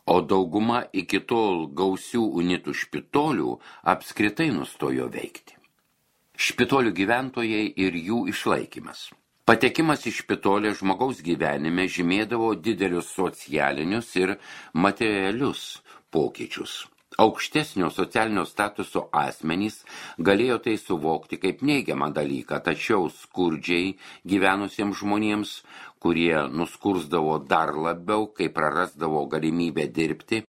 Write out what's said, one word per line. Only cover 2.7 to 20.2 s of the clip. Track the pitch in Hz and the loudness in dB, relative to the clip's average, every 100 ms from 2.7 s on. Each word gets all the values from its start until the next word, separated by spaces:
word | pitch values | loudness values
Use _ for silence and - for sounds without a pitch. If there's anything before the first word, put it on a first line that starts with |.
špitolių | 69 - 71 - 143 156 104 64 60 - - | -8 -6 -10 -2 0 2 0 -2 -6 -12 -2
apskritai | - 92 - - 104 - 160 | 0 0 -2 -2 0 0 0
nustojo | 87 69 - 69 65 62 | -2 -4 -4 -2 -2 -4
veikti. | - - - - - _ _ _ _ _ _ _ - | -6 -10 -14 -20 -20 _ _ _ _ _ _ _ -4
Špitolių | - - 120 135 113 | -2 2 4 4 4
gyventojai | 87 98 123 135 123 113 107 104 | 2 2 2 0 -2 0 0 0
ir | - 95 85 | 0 0 0
jų | 82 117 92 | -2 -2 -2
išlaikymas. | - 113 65 - - - - - - _ _ - | -2 0 0 -2 -12 -14 -14 -16 -20 _ _ 4
Patekimas | 113 123 - 160 143 117 | 6 4 2 0 0 -2
į | |
Špitolę | - - 101 101 101 107 | -6 -4 0 2 2 2
žmogaus | 101 98 92 131 117 | 0 0 2 0 -2
gyvenime | 85 78 78 71 78 87 | -2 0 0 0 0 0
žymėdavo | 92 90 87 98 107 117 113 92 | 0 0 2 2 0 0 0 0
didelius | 113 95 98 87 - | -2 0 0 -2 -4
socialinius | - 87 - - 76 69 69 82 113 - | -2 -2 -4 -4 0 0 0 -2 -4 -2
ir | 90 95 101 - - - | 0 0 -2 -10 -18 -6
materialius | 80 98 - 113 101 95 117 127 80 - - - - _ | 2 2 2 0 0 0 0 -2 -4 -10 -16 -20 -20 _
pokyčius. | 80 69 - - - - - - _ _ | -2 -2 -4 -10 -10 -10 -12 -14 _ _
Aukštesnio | - 107 - - 156 151 95 80 | 4 4 4 -2 -2 -2 -2 -2
socialinio | - 87 117 113 98 | -2 -2 0 0 0
statuso | 80 - 104 - 92 90 - | -2 -2 -2 -4 -4 -4 -2
asmenys | 78 69 - 78 85 107 - - - - | 0 -2 -2 -2 -2 -2 -6 -16 -16 -12
galėjo | - | 0